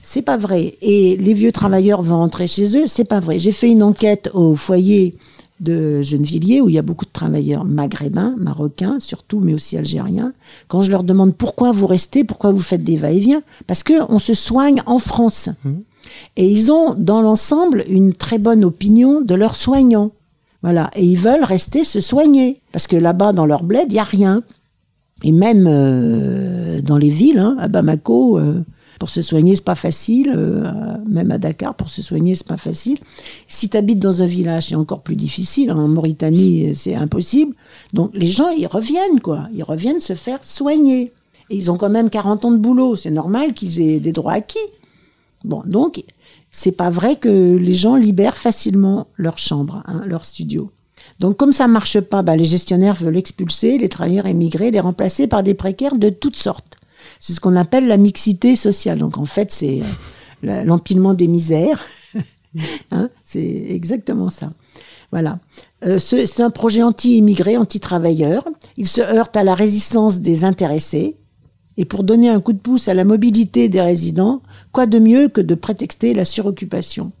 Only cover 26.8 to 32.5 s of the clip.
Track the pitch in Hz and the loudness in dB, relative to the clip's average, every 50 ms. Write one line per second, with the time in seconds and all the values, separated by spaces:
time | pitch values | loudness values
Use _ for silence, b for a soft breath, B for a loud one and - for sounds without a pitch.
26.8 | 139 143 147 147 147 147 147 156 214 294 311 208 185 214 277 254 - - - 180 | -2 0 2 4 4 2 2 4 4 4 4 4 2 0 0 -2 -4 -2 0 0
27.8 | 170 156 156 151 - - 233 240 262 247 220 170 151 147 151 175 165 - b b | 2 2 0 -2 -2 0 2 2 4 4 2 2 0 0 -2 -4 -6 -8 b b
28.8 | b b b b 175 165 - 175 170 - 165 156 156 180 196 - - - 180 - | b b b b -12 -8 -6 -8 -6 -2 0 2 4 4 2 2 0 -4 -6 -4
29.8 | - 170 156 - - - 226 254 269 285 262 - - - - 208 - - - 208 | -4 -6 -6 -4 -4 -2 0 0 0 0 0 -2 -2 -2 -2 -4 -4 -6 -8 -8
30.8 | 220 226 220 220 214 220 208 165 180 - - - 196 160 156 _ - - - - | -8 -10 -10 -10 -6 -4 -2 -2 -2 -2 -2 -2 -4 -6 -6 _ -8 -10 -8 -8
31.8 | - 160 - - - - 180 160 160 180 185 170 - - | -10 -10 -10 -14 -12 -6 -4 -2 0 0 -2 -4 -6 -10